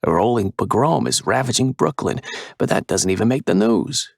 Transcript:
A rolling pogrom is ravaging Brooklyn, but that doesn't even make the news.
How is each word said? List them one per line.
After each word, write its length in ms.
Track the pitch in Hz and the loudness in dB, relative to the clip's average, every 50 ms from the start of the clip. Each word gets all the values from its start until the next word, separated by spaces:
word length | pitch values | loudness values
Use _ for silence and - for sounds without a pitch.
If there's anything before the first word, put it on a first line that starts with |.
A 100 | 82 85 | 0 2
rolling 400 | 82 85 98 117 120 117 98 98 | 2 2 2 2 2 0 0 -2
pogrom 540 | - - - - - 107 131 156 165 147 - | -2 -4 -4 -2 0 0 2 2 2 0 0
is 200 | 62 - - - | -2 -2 -2 -2
ravaging 460 | - 107 127 131 127 117 - 131 131 | 0 0 0 0 0 0 0 0 0
Brooklyn, 480 | 131 _ - - - - - - - 123 - - - - - - - _ | 0 _ 0 0 0 -2 -4 -4 -4 -4 -8 -10 -14 -14 -14 -16 -6 _
but 100 | - - | -2 0
that 180 | - - - | 0 -2 -2
doesn't 240 | - - 95 90 92 | -2 -2 0 0 0
even 180 | 95 95 107 113 | 0 2 2 2
make 180 | 127 139 - | 2 0 0
the 80 | - 101 | 0 2
news. 560 | 92 104 113 117 95 64 - 143 - - - _ | 2 4 4 2 2 0 -2 -4 -6 -6 -8 _